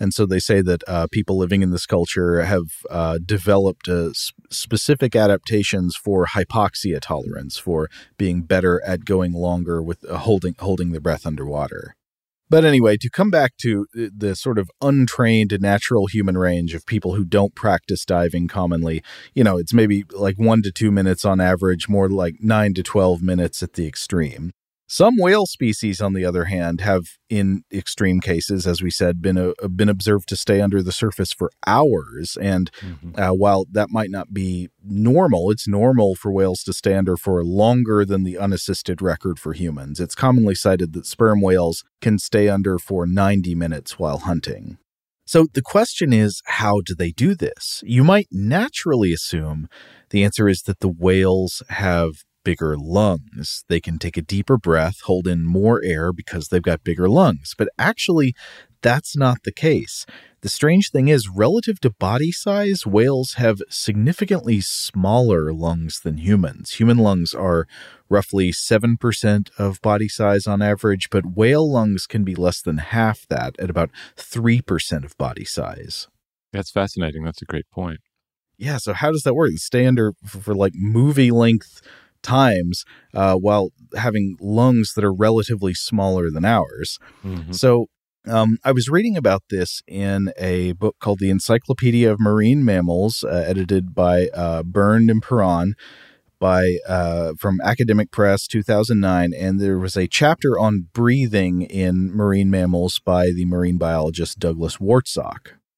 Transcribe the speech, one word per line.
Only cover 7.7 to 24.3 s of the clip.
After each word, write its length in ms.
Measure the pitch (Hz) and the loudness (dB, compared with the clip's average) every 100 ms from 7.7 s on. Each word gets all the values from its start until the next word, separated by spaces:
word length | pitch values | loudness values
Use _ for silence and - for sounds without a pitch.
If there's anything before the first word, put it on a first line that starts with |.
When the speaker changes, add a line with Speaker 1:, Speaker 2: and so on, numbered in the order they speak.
| 80 78 - - - | -4 -4 -10 -18 -6
Speaker 1:
being 240 | 98 87 | -4 -2
better 400 | 85 92 90 87 | 0 2 2 0
at 200 | 95 90 | -2 -6
going 280 | - 95 90 | -2 -2 0
longer 480 | 87 87 87 87 85 | -2 -2 -2 -2 -4
with, 220 | 80 85 76 | -4 -8 -10
uh, 80 | 87 | -6
holding, 400 | 117 98 90 82 | 0 0 0 -6
holding 320 | 95 92 90 | -4 -2 -2
the 100 | 80 | -4
breath 240 | 80 73 | -4 -4
underwater. 680 | 82 76 69 71 71 - - - _ _ _ _ - | -4 -8 -6 -6 -6 -10 -18 -20 _ _ _ _ 2
But 140 | 160 160 | 4 6
anyway, 320 | 139 113 107 | 6 4 2
to 100 | 123 | -2
come 220 | - 208 | -2 2
back 260 | 170 131 - | 2 2 0
to 240 | 123 104 101 | -2 -2 -4
the, 160 | 117 110 | -8 -10
the 220 | 101 104 92 | -4 -4 -4
sort 220 | 131 110 | -2 -2
of 100 | 92 - | -4 -2
untrained 760 | 139 139 123 - 117 110 104 101 | 2 4 2 2 4 4 2 0
natural 480 | 101 101 - 117 98 | 2 0 2 0 0
human 300 | 107 95 92 | 0 0 2
range 380 | 90 87 85 | 0 0 -2
of 100 | 82 | -6
people 300 | - 104 92 | -4 -4 -2
who 100 | 98 | -4
don't 300 | 90 101 101 | 0 2 2
practice 500 | - 107 87 - 92 | 0 0 0 0 -8
diving 420 | - 90 87 85 87 | -2 0 0 -2 -4
commonly, 560 | 101 87 82 82 80 - - - | -2 -2 -2 -2 -6 -8 -20 -8
you 80 | - | 2
know, 140 | 110 90 | 2 2
it's 160 | 85 | 2
maybe, 320 | 117 107 101 101 | 2 4 0 -4
like, 240 | 98 98 95 | -4 -2 2
one 240 | 113 113 | 2 4
to 60 | 101 | 2
two 200 | - 107 | -2 0
minutes 340 | 101 95 90 | 2 2 0
on 160 | 104 95 | 0 2
average, 480 | 90 92 95 87 - | 2 2 0 -2 -2
more 220 | 101 95 | 0 0
like 240 | 98 87 78 | 0 -4 -2
nine 340 | 110 110 104 | 0 2 2
to 80 | 95 | -2
twelve 400 | 87 104 92 87 | -2 2 2 2
minutes 400 | 90 90 85 - | 0 0 -2 -4
at 100 | 90 | -10
the 140 | - 80 | -6 -8
extreme. 680 | - - 90 76 | -8 -6 -2 -4